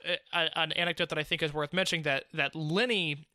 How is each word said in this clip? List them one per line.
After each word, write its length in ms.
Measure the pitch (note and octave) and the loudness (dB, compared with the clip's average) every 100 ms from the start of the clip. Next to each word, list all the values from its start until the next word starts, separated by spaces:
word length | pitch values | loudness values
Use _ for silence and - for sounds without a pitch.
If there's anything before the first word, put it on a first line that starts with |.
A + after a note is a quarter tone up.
| - | -4
a, 120 | F3 - | -4 -2
a, 260 | E3+ D#3+ E3 | 0 0 0
an 140 | D#3+ | 0
anecdote 360 | D#3 F3 E3+ F3 | 2 0 0 0
that 100 | D#3 | -2
I 60 | |
think 180 | D3 D#3+ | 0 0
is 100 | D#3+ | 0
worth 200 | D3+ D3 | 0 -2
mentioning, 320 | F3+ F#3 E3+ | 0 2 0
that, 220 | D3 C3+ - | 2 0 -2
that 220 | D#3+ C#3+ | -2 -2
Lenny 720 | D#3 D3+ F3 B3 G#3+ E3 C#3+ D#3 | -2 0 2 2 2 0 -4 -10